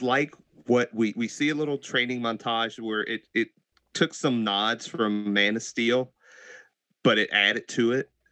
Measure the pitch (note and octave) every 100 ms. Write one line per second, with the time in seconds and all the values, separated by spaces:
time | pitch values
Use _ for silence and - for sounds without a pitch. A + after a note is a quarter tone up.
0 | B2+ C3 D3+ - _ _ - B2 A#2 A2
1 | A2 A#2 A2+ - D3 D3 D3 C#3 - C3
2 | B2 B2 A#2 A2 A#2+ A2+ A2+ - A2+ G#2+
3 | A2 A2 _ A#2 A2 _ _ _ _ -
4 | E3 - D3 A#2+ G#2+ G2+ G#2+ A#2 - -
5 | G#2+ G#2 G#2 G2+ G2+ A2+ - - A2+ B2
6 | B2+ _ _ - - - - _ _ _
7 | B2+ G#2+ - G#2 G2+ A#2 - - A#2 C3
8 | - _ _